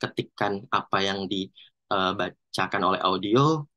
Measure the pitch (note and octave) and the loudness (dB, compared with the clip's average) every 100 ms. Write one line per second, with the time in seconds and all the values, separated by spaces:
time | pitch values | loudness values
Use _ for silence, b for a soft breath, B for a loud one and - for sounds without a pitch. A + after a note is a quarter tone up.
0 | - - - - G2+ G2 - G2+ - F#2+ | -6 -6 -8 -4 -2 -2 -4 -4 -2 -2
1 | G2 G2 F#2 G2 F#2+ - - _ - G2 | -2 -2 -4 -4 -6 -10 -20 _ -6 -2
2 | F#2 G2 F2+ - _ - F#2 G2 F#2 F#2+ | 0 -2 -6 -8 _ -4 -2 0 2 2
3 | F#2 F#2 G2+ A#2+ D3 D#3+ D3 | 2 0 2 4 4 2 -4